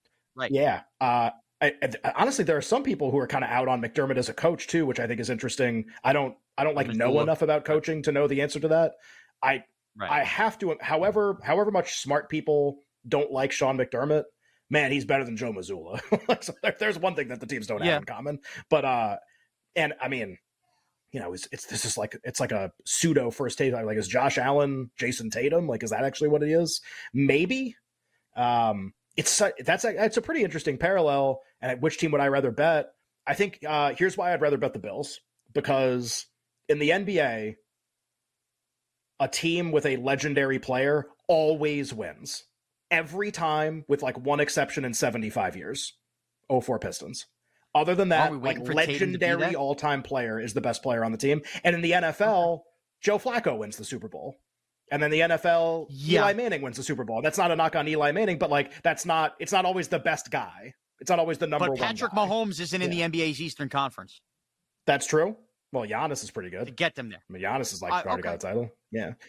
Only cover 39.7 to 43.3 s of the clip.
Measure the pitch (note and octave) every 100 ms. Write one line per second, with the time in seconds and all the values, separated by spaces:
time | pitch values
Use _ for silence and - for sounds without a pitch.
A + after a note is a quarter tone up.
39.7 | D3+ C#3+ B2+ C3 C3+ D3 C#3+ C3+ C3 -
40.7 | B2+ C#3 D3 C#3 _ - D#3+ D#3 D#3 D3+
41.7 | D3 C3+ A2 F2 D2+ - - - _ _
42.7 | _ _ E3 E3 F#3 G#3